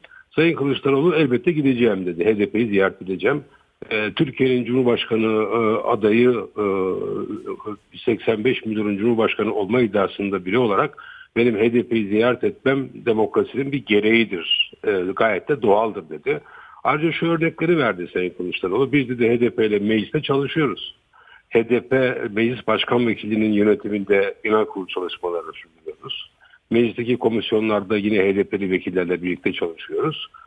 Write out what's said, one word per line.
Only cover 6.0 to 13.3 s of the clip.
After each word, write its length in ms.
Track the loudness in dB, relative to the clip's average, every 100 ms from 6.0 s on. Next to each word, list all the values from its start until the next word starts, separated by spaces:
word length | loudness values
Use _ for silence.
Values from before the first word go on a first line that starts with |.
| 4 4 4 2 -2 -4
e, 60 | -2 0 0 -2 -4 -6 -6 -8 -10 -10 -10 -14 _ -6
seksen 400 | -2 0 0 0
beş 200 | 0 0
milyonun 320 | -2 -2 -2 0
Cumhurbaşkanı 580 | 2 2 2 0 -2
olma 260 | -2 0 2
iddiasında 640 | 2 2 0 -2 -4 -4
biri 140 | 0 0
olarak 460 | 2 2 -2 -6 -20 -20 -6 0
benim 200 | 0 2
H 140 | 2
D 80 | 2
P'yi 260 | 0 -2 0
ziyaret 360 | 2 2 2
etmem 440 | -2 -2 -2 -2 -4
demokrasinin 800 | -4 -2 0 2